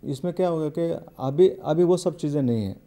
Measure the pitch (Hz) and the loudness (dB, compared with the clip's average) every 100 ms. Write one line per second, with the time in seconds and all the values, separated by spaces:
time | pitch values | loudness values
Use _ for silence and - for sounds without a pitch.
0 | - 135 175 175 180 165 156 151 165 165 | -10 -6 -6 -2 -2 -2 -4 -4 -4 -6
1 | - - 131 143 185 - - 156 175 180 | -10 -8 -6 4 4 4 -4 2 4 4
2 | 180 160 151 147 131 117 101 98 | 0 -4 -4 0 0 0 -2 -8